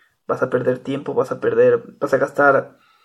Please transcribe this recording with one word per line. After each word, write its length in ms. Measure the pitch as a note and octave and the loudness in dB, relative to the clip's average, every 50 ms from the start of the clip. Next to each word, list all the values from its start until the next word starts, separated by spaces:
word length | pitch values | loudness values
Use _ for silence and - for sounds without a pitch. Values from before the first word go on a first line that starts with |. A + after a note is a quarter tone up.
| _ _ _ _ _ - | _ _ _ _ _ -8
vas 140 | - B2+ C3 | -4 -4 -2
a 60 | B2+ | -2
perder 300 | - B2+ C3 B2+ B2+ B2+ | -2 -2 0 -2 -2 -2
tiempo, 340 | - C3 C3+ C3+ C#3 D3 B2+ | -4 -8 -8 -6 -6 -4 -4
vas 180 | A#2 - - | -4 -4 -4
a 80 | - - | -6 -4
perder, 560 | - A#2 A2+ A2+ B2 B2 A#2+ - - - - _ | -4 0 2 4 4 4 4 2 0 -6 -10 _
vas 140 | - - - | -2 -2 0
a 40 | B2 | 0
gastar 600 | C#3 C3+ - - C#3+ C#3 C3+ C3 - - - _ _ _ _ _ | 0 -2 0 2 4 4 4 2 0 -4 -10 _ _ _ _ _